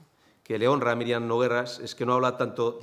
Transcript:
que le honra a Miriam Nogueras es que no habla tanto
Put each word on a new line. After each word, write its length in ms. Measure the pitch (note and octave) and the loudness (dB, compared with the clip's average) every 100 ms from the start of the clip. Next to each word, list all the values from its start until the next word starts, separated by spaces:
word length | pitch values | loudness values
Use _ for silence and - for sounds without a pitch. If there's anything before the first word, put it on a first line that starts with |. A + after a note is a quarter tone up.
| - _ _ _ | -20 _ _ _
que 160 | - A2 | -8 0
le 100 | A#2+ | 2
honra 240 | C#3+ A#2+ | 4 2
a 40 | A#2 | 0
Miriam 300 | A#2 A#2 A#2 | 0 -2 0
Nogueras 520 | A#2 B2 A#2+ B2 - | 2 2 2 -2 -8
es 160 | A2+ | -12
que 100 | - | -4
no 80 | B2 | 0
habla 240 | B2+ B2+ B2+ | 2 2 0
tanto 420 | B2 A2+ A#2 A#2 | -4 -2 -2 -4